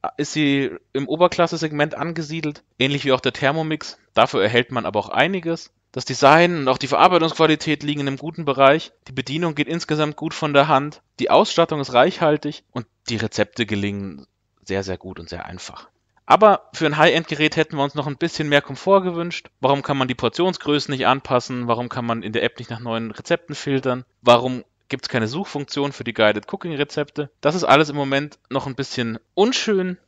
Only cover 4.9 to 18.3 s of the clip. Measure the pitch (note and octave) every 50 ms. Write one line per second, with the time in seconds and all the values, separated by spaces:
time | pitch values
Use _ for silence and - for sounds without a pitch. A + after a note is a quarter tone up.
4.9 | G2 G#2 G2 - - G2+ C3+ E3+ G3 F#3 D#3+ E3 E3 E3 - - _ _ _ _
5.9 | - B2+ - - C3+ - - C3+ D3+ D#3+ F3 F3 F3 D#3+ C#3 C3 B2+ B2+ - B2+
6.9 | C#3+ F#2+ - F3+ F3+ E3+ D#3+ D#3 - - E3 D#3 D#3 D3+ - D#3+ D3+ - C#3+ D3
7.9 | D3 D3 C#3+ C#3 C3+ - - D#3+ D#3+ E3+ D#3+ C#3 C3+ C3+ C#3 C3+ C#3+ E3 - -
8.9 | _ _ _ - C3 C3 B2+ - C#3 D#3 F3+ E3+ D3+ C#3+ D3 - D#3+ E3+ - -
9.9 | D#3 D3+ D3+ D3+ D3+ - E3 D#3+ - - - D3+ C#3+ C#3 C#3 D3+ C#3+ C3+ C#3+ D3+
10.9 | D3 - _ _ _ - B2 - - C#3+ G#3 - - - E3+ - D#3 D3+ C#3 -
11.9 | B2+ A#2+ C3 E3+ - - E3+ D#3 D3+ D3 - D3+ C#3+ - _ _ _ B2+ A2+ _
12.9 | _ _ _ - A#2 G#2+ A2+ G#2+ - - G#2+ - _ - A2+ G2+ G#2+ G#2 G2 G2+
13.9 | G2+ G2+ G2 G2 D#2+ C#2 - _ _ _ _ _ _ _ _ - F#2+ G2 G2 F#2+
14.9 | F#2 - - F#2 F#2 - E2+ E2+ F2 E2+ - - F2+ F2+ - - - - - _
15.9 | _ _ _ _ _ _ _ - B2+ F#3 G#3+ G#3+ G3 - - _ - - D#3+ D3+
16.9 | D3 D3+ D3+ F3 B2+ D#3+ E3 - D#3 C#3+ D#3 D3+ - D#3+ D#3 - - C#3+ C#3 C#3+
17.9 | - D3 C3+ D3+ C#3 _ E3+ E3